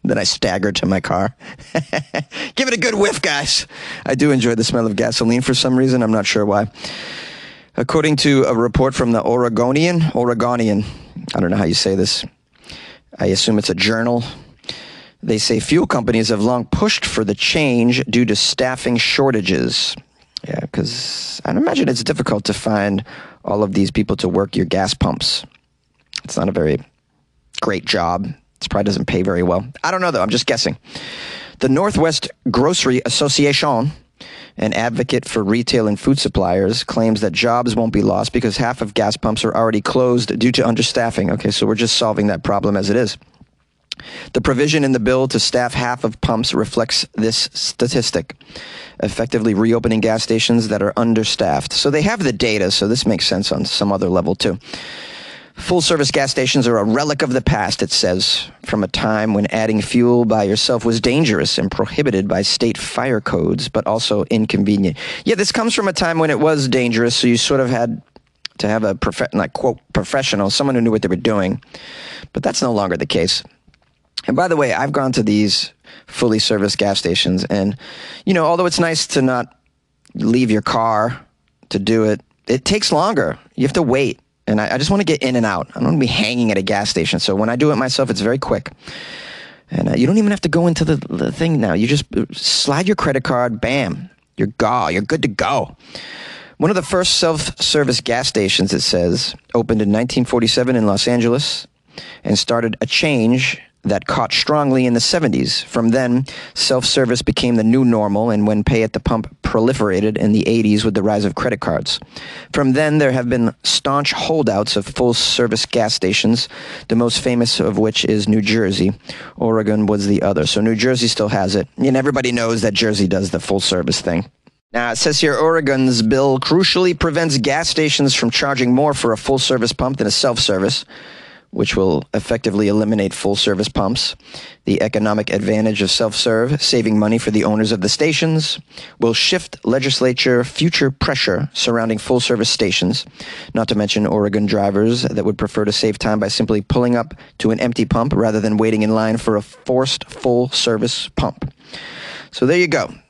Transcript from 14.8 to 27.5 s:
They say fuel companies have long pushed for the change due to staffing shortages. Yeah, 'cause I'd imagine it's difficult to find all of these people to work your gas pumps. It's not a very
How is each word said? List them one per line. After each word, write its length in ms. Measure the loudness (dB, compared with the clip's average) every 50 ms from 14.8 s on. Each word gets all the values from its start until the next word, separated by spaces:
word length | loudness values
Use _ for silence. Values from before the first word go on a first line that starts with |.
| -18 -20 -20 -20 -20 -20 _ _
They 160 | -4 -2 0 0
say 200 | 0 0 0 0
fuel 280 | 0 2 2 2 2
companies 420 | 2 0 -2 0 0 0 0 2 0
have 140 | 0 2
long 240 | 2 2 2 0 0
pushed 400 | -2 0 0 0 0 0 -2 -4
for 180 | -4 -2 -2 0
the 100 | 0 -2
change 680 | -2 -2 0 0 2 2 2 4 4 4 4 2 2 -2
due 220 | 0 2 2 2
to 100 | 2 2
staffing 640 | 0 0 -2 0 -2 -2 -2 -2 -4 -2 -2 0 0
shortages. 1000 | 0 0 2 2 2 2 2 0 0 0 0 0 0 -2 -2 -2 -4 -4 -6 -8 _ _ _ _ _ _ _ -14 -10
Yeah, 140 | -8 -6 -6 -6 -6
'cause 680 | -4 -4 -4 -4 -4 -8 -8 -8 -8 -8 -10 -10 -12 -8 -6
I'd 100 | -2 0
imagine 320 | 0 0 0 0 0 0 0
it's 160 | 0 -2 -2
difficult 400 | -2 -2 -2 -2 -2 -2 -2 -2
to 80 | -4
find 500 | -4 -2 -2 0 0 2 2 0 0 -2 -4 -8 -16 -20 -20 -20 -20 _
all 200 | -6 -4 0 0
of 100 | 0 0
these 180 | 2 0 0 2
people 260 | 0 -2 0 0 -2
to 120 | -2 -2 0
work 260 | 0 0 0 0 0
your 120 | -2 -2
gas 260 | 0 0 0 0 -2
pumps. 540 | 0 0 0 0 0 -2 -2 -4 -4 -4 -8 -12 _ _ _ _ _ _ _ _ _ _ _ _ -14 -12 _
It's 120 | -6 -4
not 140 | -2 -2 0
a 20 |
very 260 | 0 0 2 2 0 -2 -4 _ _ _ _ _ _ _ _ _ _ _ _ _